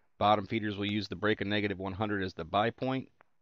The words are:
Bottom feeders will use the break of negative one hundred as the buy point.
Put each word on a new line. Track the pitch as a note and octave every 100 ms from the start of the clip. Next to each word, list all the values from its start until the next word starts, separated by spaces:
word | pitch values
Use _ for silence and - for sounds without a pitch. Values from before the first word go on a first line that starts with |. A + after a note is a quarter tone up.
| _ _
Bottom | G#2 G#2
feeders | G2+ A2+ G#2+ G2+
will |
use | G2+ G#2 G2
the | F#2
break | G#2 G#2+
of | G2+
negative | G#2 G2+ F#2
one | F#2+
hundred | F#2 G#2+ G#2
as | F#2
the | -
buy | E2 G2 A2+
point. | - B2+ C3 - _ _ _